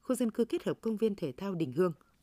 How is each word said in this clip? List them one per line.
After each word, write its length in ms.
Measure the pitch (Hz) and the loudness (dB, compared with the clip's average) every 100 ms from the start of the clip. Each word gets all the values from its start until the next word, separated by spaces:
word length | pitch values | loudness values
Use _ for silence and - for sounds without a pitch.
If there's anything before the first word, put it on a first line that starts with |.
khu 120 | - | -2
dân 160 | 254 240 | 0 0
cư 140 | - | 0
kết 200 | 233 - | 0 0
hợp 160 | - - | -2 -2
công 160 | 226 214 | -2 0
viên 180 | 226 | 0
thể 180 | 202 151 123 | 0 -6 -4
thao 180 | 196 | -4
Đình 180 | 175 147 | -2 0
Hương. 200 | 127 185 156 _ _ | 2 2 0 _ _